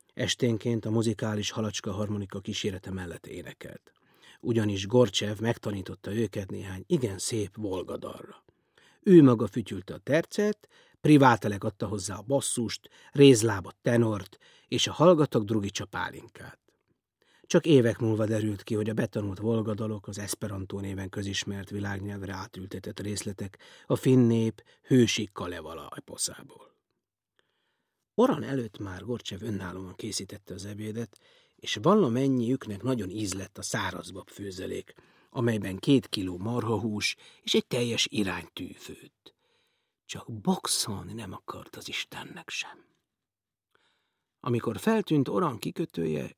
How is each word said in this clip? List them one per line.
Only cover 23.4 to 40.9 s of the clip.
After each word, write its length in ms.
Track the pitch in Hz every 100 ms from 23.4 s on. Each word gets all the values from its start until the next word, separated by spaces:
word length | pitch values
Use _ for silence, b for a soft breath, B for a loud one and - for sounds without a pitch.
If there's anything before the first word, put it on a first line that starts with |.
| 98 - B B B
a 100 | 135
finn 320 | 135 131 117
nép 360 | 113 113 - b b
hősi 480 | - 131 110 - 104
Kalevala 580 | - 87 87 80 80 73 -
eposzából. 800 | - - - - - - - _ _ _ _ _ _ _ _ _ _ _ _ _ _
Oran 300 | - 254 151
előtt 340 | 113 135 113 -
már 260 | 101 92
Gorcsev 380 | 104 120 - 98
önállóan 540 | 117 98 92 95 95 92
készítette 580 | 113 - 98 101 -
az 120 | 95 101
ebédet, 540 | 104 107 107 113 - b b b b
és 240 | - 107
valamennyiüknek 1040 | 117 214 147 117 139 127 113 135 110 98
nagyon 260 | 117 127 92
ízlett 480 | 101 104 98 98 -
a 40 |
szárazbab 680 | - 113 101 92 87 95 92
főzelék, 640 | - 101 90 95 92 - b b b b
amelyben 480 | - 117 110 98 95
két 300 | - 135 -
kiló 300 | 107 92 90
marhahús 800 | 104 120 107 107 113 104 - - B B
és 120 | -
egy 140 | 220 -
teljes 400 | 127 120 107 -
irány 380 | 107 95 90 85
tű 180 | - 90
főtt. 640 | - - - - _ - _ _ _ _ _ _ _ -
Csak 360 | - - 113
boxolni 720 | 135 185 - - -